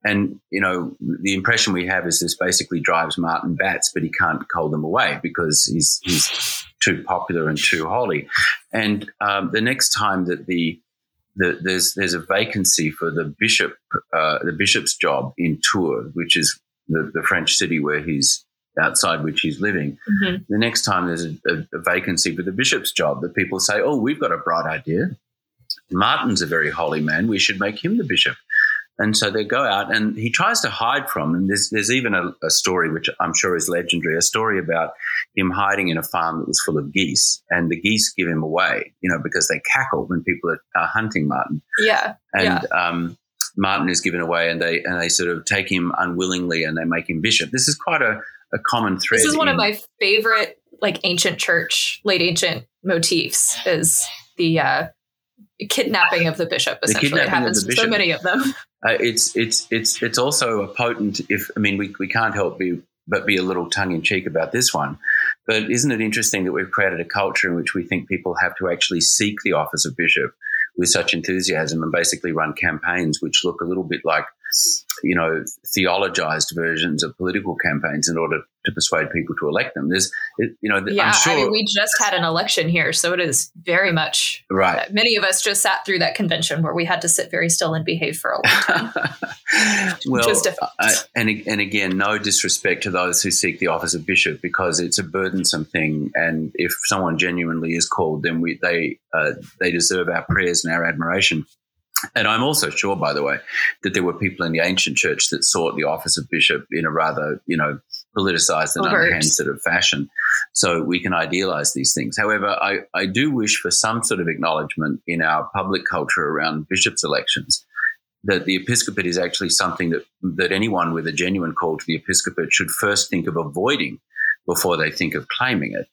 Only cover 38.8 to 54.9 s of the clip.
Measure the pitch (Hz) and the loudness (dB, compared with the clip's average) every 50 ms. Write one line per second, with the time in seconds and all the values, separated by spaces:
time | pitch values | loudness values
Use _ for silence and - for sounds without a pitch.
38.8 | - - _ _ - 92 87 78 76 82 - 85 85 - - - - - - 135 | -4 -8 _ _ 0 0 0 0 -2 -2 0 0 0 0 0 -2 0 0 0 0
39.8 | 131 - - 76 - - 90 85 - - 87 - - 85 80 - _ _ _ 90 | 2 0 -2 -2 -2 0 -2 -2 0 -2 -2 -2 0 -4 -4 -4 _ _ _ 0
40.8 | 82 85 - 107 113 110 107 - 76 73 143 127 - - 151 147 - _ - - | 0 0 0 -2 -2 0 0 0 0 0 0 0 -2 -2 -4 -6 -6 _ -2 0
41.8 | 214 220 214 - - 214 214 _ _ _ - 98 95 - 92 - - - - 85 | 2 4 4 4 2 -2 -4 _ _ _ 0 2 2 2 2 0 0 0 0 0
42.8 | 90 85 85 85 85 85 85 _ _ _ _ _ - - _ 104 98 95 95 95 | 0 0 0 -2 -4 -4 -6 _ _ _ _ _ -6 -4 _ 0 0 2 2 2
43.8 | 90 90 87 82 - 92 85 87 85 82 85 85 82 85 85 82 85 85 82 85 | 2 2 0 0 0 0 -2 -2 -2 0 0 2 2 0 0 0 0 0 0 -2
44.8 | - - 90 87 85 85 - - 90 87 87 82 - - 101 98 95 - 98 87 | -2 -2 -2 -2 0 0 0 0 2 0 -2 -2 -2 -2 0 0 0 0 0 0
45.8 | 87 90 - - 92 87 87 85 92 92 92 90 90 87 82 82 80 78 78 85 | 0 0 0 0 -2 -2 0 0 0 0 0 0 0 0 0 0 0 0 -2 -2
46.8 | 80 82 85 82 - - 87 80 78 113 107 - 85 73 - 131 131 156 147 - | 0 0 0 0 0 -2 -4 0 0 2 2 2 0 0 0 0 2 0 0 -2
47.8 | - - 165 151 135 113 107 107 - - - - _ _ - - - - - 120 | -2 -2 0 2 2 2 0 -2 -6 -14 -18 -20 _ _ -6 -4 -2 0 0 2
48.8 | 113 101 92 92 92 - 113 113 - - 302 311 311 285 269 - 214 208 208 208 | 2 0 0 -2 0 0 2 4 4 4 4 2 2 2 2 2 2 0 0 -2
49.8 | - - _ _ 214 196 202 220 214 226 220 214 208 - - _ _ _ - - | -8 -18 _ _ 0 2 2 2 4 2 2 2 0 -2 -6 _ _ _ -8 -2
50.8 | - 202 175 - - 185 175 175 - 190 170 - - - 170 170 165 - - - | -2 -2 -2 0 -2 -2 0 2 0 0 0 -2 0 0 2 0 2 0 0 0
51.8 | - - - - _ 208 190 175 180 180 170 165 - 175 156 120 - _ _ _ | 0 -2 -4 -4 _ 0 2 2 2 2 2 2 0 0 -2 -2 -8 _ _ _
52.8 | - 185 185 170 165 - 180 165 - - - - - - - - - - 175 156 | -2 0 0 2 2 2 2 0 0 0 0 0 2 2 0 -2 0 0 0 2
53.8 | 165 160 - - - - - - - _ _ - 175 165 165 160 143 139 139 143 | 2 2 2 2 0 -4 -6 -14 -18 _ _ 0 2 2 2 2 2 2 2 0
54.8 | 165 160 | -2 -4